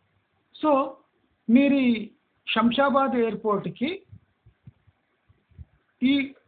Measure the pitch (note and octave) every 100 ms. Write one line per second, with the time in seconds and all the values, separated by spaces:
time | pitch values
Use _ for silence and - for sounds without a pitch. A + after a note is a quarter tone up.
0 | _ _ _ _ _ - D4+ C4+ - -
1 | _ _ _ _ - A#3+ C#4 C#4 B3+ A3+
2 | G3+ - _ _ - A3 A#3 B3 C#4 C#4
3 | C4+ A#3+ A3+ G3+ G#3+ G3 F3+ - C#4 G4
4 | - - _ _ _ _ - - _ _
5 | _ _ _ _ _ - - _ _ _
6 | B3 C#4 C4+ -